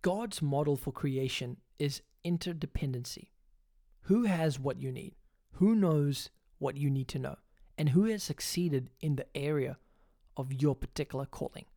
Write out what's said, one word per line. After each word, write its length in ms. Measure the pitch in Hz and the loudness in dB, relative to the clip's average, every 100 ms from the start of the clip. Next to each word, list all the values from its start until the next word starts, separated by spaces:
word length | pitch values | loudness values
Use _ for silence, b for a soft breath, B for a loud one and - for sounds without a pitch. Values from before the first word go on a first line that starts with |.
| - | 0
God's 340 | 190 233 - | -2 -4 -4
model 360 | 151 139 147 143 | 0 2 2 0
for 160 | - | -2
creation 640 | - 143 131 131 - 123 123 _ _ | -4 -2 0 -2 -2 -6 -10 _ _
is 200 | 147 135 _ _ | -4 -4 _ _
interdependency. 1040 | 170 170 180 170 170 - 143 123 123 - - _ _ _ _ _ _ _ | -2 -2 -2 -6 -4 -4 -4 -4 -6 -12 -16 _ _ _ _ _ _ _
Who 200 | - 202 | 4 4
has 340 | 233 175 160 135 | 6 4 2 2
what 240 | 139 156 | -2 -4
you 120 | 131 | -6
need? 240 | 127 - - _ _ _ | -6 -10 -16 _ _ _
Who 200 | - 190 | 2 4
knows 560 | 226 190 151 143 135 - _ _ _ | 6 4 4 2 0 -6 _ _ _
what 160 | 139 135 | -4 0
you 140 | 143 | 0
need 180 | 135 131 | 0 -2
to 100 | 143 | -4
know? 160 | 131 143 _ _ - - | -6 -8 _ _ -20 0
And 120 | 151 | 4
who 160 | 139 | 4
has 180 | 220 214 | 4 0
succeeded 680 | - - - - 175 139 127 _ | -4 -6 -4 -2 0 0 -2 _
in 160 | 156 135 | -2 -2
the 100 | - - | -2 -4
area 420 | 143 151 131 131 _ _ _ _ _ - | -2 0 -2 -6 _ _ _ _ _ -10
of 260 | 131 135 | -6 2
your 140 | 147 135 | 2 2
particular 500 | - - 143 131 135 | -4 -6 -4 -4 -8
calling? 380 | - - - - | -6 -8 -8 -18